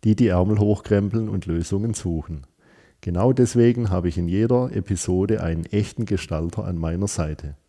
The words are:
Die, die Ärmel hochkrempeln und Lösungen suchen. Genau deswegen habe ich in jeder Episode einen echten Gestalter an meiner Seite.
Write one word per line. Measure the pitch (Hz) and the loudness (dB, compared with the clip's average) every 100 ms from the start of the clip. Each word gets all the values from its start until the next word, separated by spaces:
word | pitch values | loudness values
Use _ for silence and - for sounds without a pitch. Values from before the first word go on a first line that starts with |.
| 110 | 2
Die, | 107 | 4
die | 120 | 4
Ärmel | 90 92 107 | 4 2 2
hochkrempeln | 104 104 - 101 101 113 110 | 2 2 2 2 2 -2 -2
und | 98 - | -4 -2
Lösungen | 85 82 98 110 | -4 -2 -2 -2
suchen. | 107 92 82 76 80 67 _ _ _ _ _ | -4 -4 -4 -6 -12 -14 _ _ _ _ _
Genau | - 87 113 | -6 0 2
deswegen | 127 120 120 120 123 113 | 4 4 6 4 4 0
habe | 92 87 | 0 0
ich | 82 | -2
in | 85 | -2
jeder | 92 113 123 127 107 | 0 2 2 0 -4
Episode | 92 95 - 92 98 110 | -4 -4 -2 0 0 0
einen | 82 82 80 | -2 -4 -2
echten | 101 101 - 110 | -2 -2 -4 -4
Gestalter | 98 - 80 82 - 98 | -4 -4 -4 -4 -6 -6
an | 87 | -4
meiner | 82 85 98 | -2 -2 -4
Seite. | - 78 76 76 71 | -2 -4 -4 -12 -14